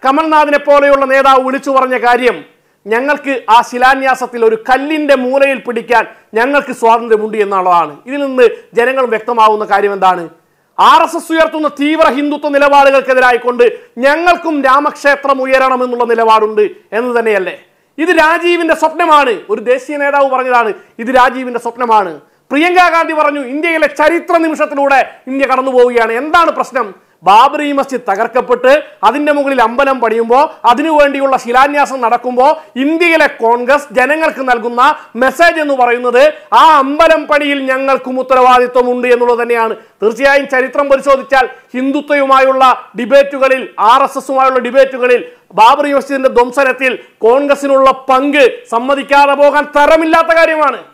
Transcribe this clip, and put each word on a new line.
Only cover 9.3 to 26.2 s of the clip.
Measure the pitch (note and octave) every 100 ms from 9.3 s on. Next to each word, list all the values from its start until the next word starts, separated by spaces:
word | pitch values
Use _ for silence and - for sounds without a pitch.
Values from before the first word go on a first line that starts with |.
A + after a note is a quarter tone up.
| A#3+ A3 G#3+ G#3
കാര്യം | G3+ G3+ G3+
എന്താണ്? | F#3 F3+ E3 _ _ _ _ -
ആർ | G3 D4+
എസ് | E4 E4
എസ് | -
ഉയർത്തുന്ന | D#4+ D#4+ D#4+ D4+ D4
തീവ്ര | C#4+ D#4 D#4+ B3+
ഹിന്ദുത്വ | D4 D4 D4
നിലപാടുകൾക്കെതിരായിക്കൊണ്ട് | C#4+ C#4+ C#4+ C#4 C4+ C4 B3+ B3+ B3 A#3+ B3 A#3 - - -
ഞങ്ങൾക്കും | C4 D4+ F4 F4 E4+ D4+
രാമക്ഷേത്രം | C4+ C4 D4 C#4+ C#4+ C#4 C#4 C4+
ഉയരണമെന്നുള്ള | C4 C4 C4 B3+ B3 A#3+ A#3+
നിലപാടുണ്ട് | A3+ A3+ A3 G#3+ G#3+ G#3 - _ G3+
എന്ന് | B3 A#3
തന്നെയല്ലേ? | A3+ G#3 F3+ D#3 _ _ _ -
ഇത് | D#4+
രാജീവിൻ്റെ | E4 D#4 E4+ E4+ F4 E4 D#4+
സ്വപ്നമാണ്. | D#4 D#4 E4+ D4+ C#4 F#3+ -
ഒരു | G#3+
ദേശീയ | A3 C4 C4+ D4
നേതാവ് | C#4+ C#4+ C#4
പറഞ്ഞതാണ്, | B3+ B3+ B3 A3+ F#3 _ -
"ഇത് | A3+ C4
രാജീവിൻ്റെ | B3+ B3+ B3+ A#3
സ്വപ്നമാണ്." | A#3 A#3 B3 A3 F#3+ D3+ _ _ _
പ്രിയങ്ക | C#4 E4+ F4+ F4
ഗാന്ധി | E4 D#4+
പറഞ്ഞു, | D#4+ D4+ C#4+ C4
"ഇന്ത്യയിലെ | C#4 E4+ D#4+ D4+ -
ചരിത്ര | D4+ E4+ E4+ E4+
നിമിഷത്തിലൂടെ | D#4+ D#4 D4+ D4 C#4 C#4 - - -
ഇന്ത്യ | C4+ C4+
കടന്നു | C4 C4
പോവുകയാണ്." | B3+ B3 A#3+ A3+ A3+